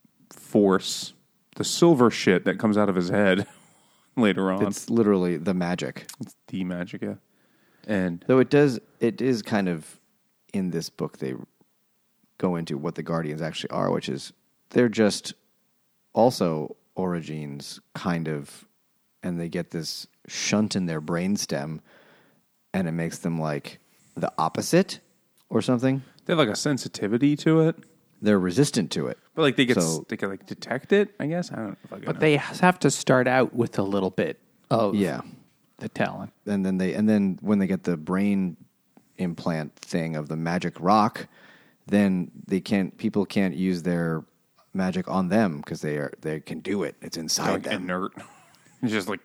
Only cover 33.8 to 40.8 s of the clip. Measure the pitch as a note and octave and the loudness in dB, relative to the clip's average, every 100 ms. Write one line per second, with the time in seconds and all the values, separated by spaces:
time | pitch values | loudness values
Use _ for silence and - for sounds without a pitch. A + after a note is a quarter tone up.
33.8 | G2 G2+ F#2+ - E2+ - _ _ - A2+ | -2 0 0 0 -4 -4 _ _ -2 2
34.8 | G#2 G2+ F#2 C2 - - _ _ _ - | 2 2 0 -2 -10 -18 _ _ _ -14
35.8 | - - F#2+ F#2+ G2+ - - G2+ F#2+ F#2 | -10 -4 -4 -4 -12 -12 -4 -2 0 0
36.8 | F#2 E2+ G#2+ G#2+ G2 F2 F#2+ G#2 F#2 F#2+ | 0 0 2 4 2 -2 0 0 0 -2
37.8 | - E2+ D#2 F#2 G2+ G2 F#2 D#2+ - _ | -2 -4 -2 0 2 2 0 -4 -16 _
38.8 | _ _ _ - F2+ E2 - D#2+ D2+ - | _ _ _ -8 -6 -4 -4 -4 -6 -12
39.8 | - F2 E2 D#2 D2 D#2+ E2 F2+ F2 - | -6 -4 -4 -4 -6 -4 -2 -2 -4 -2